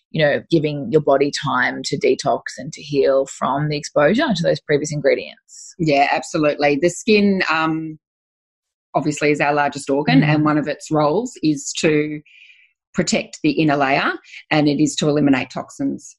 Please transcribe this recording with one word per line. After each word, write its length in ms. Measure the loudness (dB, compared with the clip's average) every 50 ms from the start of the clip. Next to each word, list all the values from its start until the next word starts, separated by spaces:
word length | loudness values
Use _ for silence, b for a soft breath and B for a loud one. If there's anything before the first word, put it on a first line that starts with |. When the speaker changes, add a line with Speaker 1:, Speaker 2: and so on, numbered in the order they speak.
| B _
Speaker 1:
you 140 | -2 0 2
know, 200 | 2 2 0 -2 0
giving 440 | 0 0 0 0 -4 -6 -4 0
your 80 | 0 2
body 320 | 4 4 2 2 2 0
time 500 | -2 -4 -4 -2 -2 0 0 -2 -4 -6 -8
to 120 | -6 -4 0
detox 440 | 0 0 0 2 0 -2 -2 -2 -4 -10 -14
and 160 | -12 -14 -14
to 80 | -14 -14
heal 460 | -10 -4 -2 0 2 2 2 0 0
from 420 | -2 -6 -6 -4 -2 -2 -2 -2 -2
the 80 | -4
exposure 560 | -6 -6 -4 0 2 2 2 2 2 0 0
to 100 | 0 0 0
those 160 | 0 -2 -2
previous 320 | _ -2 -2 -2 -2 -2
ingredients. 840 | -4 -2 0 0 0 0 -4 -10 -18 _ _ _ -20 -20 -20 -14 -8
Speaker 2:
Yeah, 300 | -4 -2 0 2 2 2 2
absolutely. 640 | 0 -4 -4 -4 -2 0 0 0 0 2 2 2 2
The 120 | 2 2 0
skin, 540 | 0 0 0 2 4 4 4 4 2 2 0 -2
um, 480 | 0 0 0 0 -2 -4 -6 -8 -12 -14 _ _ _ _ _ _ _ _ _ _ _ _ _ _ _ _ _ _ -4
obviously 380 | -2 -2 -2 -2 0 2 0
is 80 | 2 2
our 120 | 2 0
largest 380 | 0 0 0 -2 -2 -6 -4 -2
organ, 300 | -2 0 2 2 4 4
Speaker 1:
Mm. 60 | 4
Speaker 2:
and 180 | 4 2 2 2
one 120 | 2 2
of 120 | 2 0 -2
its 200 | -6 -8 -6 -4
roles 440 | 0 0 2 2 0 -2 -4 -6 -8 -4
is 300 | -2 -2 -2 -2 -4 -10 -6 -2
to 420 | 0 2 2 2 0 -2 -6 -10 -14 b b b b b b b b b b _ _ _
protect 480 | -4 -4 -2 -2 -2 -4 -4 -6 -8 -4
the 100 | -2 -2 0 2
inner 160 | 2 2 2
layer, 360 | 2 0 0 0 0 0 -2 -4 -6 B B B B B B
and 160 | 0 2 2 2
it 120 | 2 2
is 140 | 0 0 0
to 120 | 0 0 0
eliminate 420 | 2 2 2 2 2 2 0 -6
toxins. 640 | -8 -12 -12 -12 -10 -6 -6 -6 -6 -8 -12 -18 -20